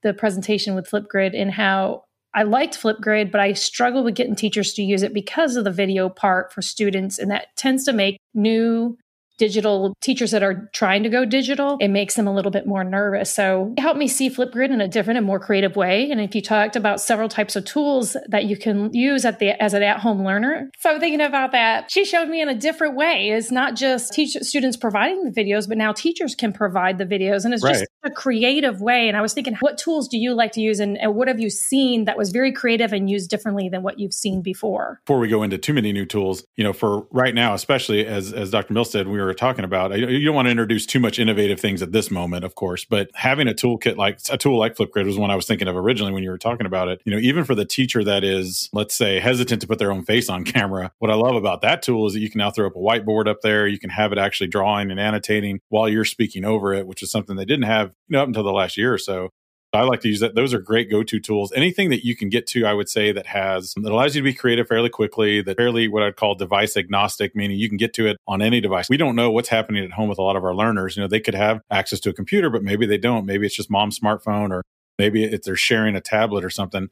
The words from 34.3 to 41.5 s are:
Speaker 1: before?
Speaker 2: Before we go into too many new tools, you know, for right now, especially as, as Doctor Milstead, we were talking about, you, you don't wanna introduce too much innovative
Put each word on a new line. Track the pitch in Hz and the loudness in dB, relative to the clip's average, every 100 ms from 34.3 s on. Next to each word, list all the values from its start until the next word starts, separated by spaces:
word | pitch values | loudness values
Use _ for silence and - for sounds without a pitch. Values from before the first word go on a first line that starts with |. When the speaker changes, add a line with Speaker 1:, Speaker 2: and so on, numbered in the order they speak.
| 190 | -2
Speaker 1:
before? | 180 185 214 185 - - - | -4 -4 -4 -4 -6 -8 0
Speaker 2:
Before | 139 | 2
we | 113 | 4
go | 110 | 2
into | 107 95 | 0 -2
too | - | 0
many | 147 104 | 0 0
new | 101 95 | -2 -2
tools, | 104 95 92 - - | 0 0 -2 -8 -2
you | |
know, | 104 | -2
for | 95 113 101 - | 2 0 0 -2
right | 127 127 117 | 0 2 2
now, | 120 | 0
especially | 101 - 135 - 107 107 | 0 0 0 2 0 0
as, | 104 95 | -4 -6
as | 110 98 | -6 -2
Doctor | 107 95 | -2 0
Milstead, | 107 120 107 95 | 0 0 -2 -2
we | 101 | -2
were | 95 | -2
talking | 92 123 123 95 | 0 -2 -2 -2
about, | 92 95 98 | 0 0 -2
you, | 123 | 0
you | 131 147 | 2 2
don't | 151 | 2
wanna | 123 | 2
introduce | 117 110 110 - | 2 2 0 0
too | 131 | 2
much | 117 101 | 2 2
innovative | 113 104 104 | 0 2 2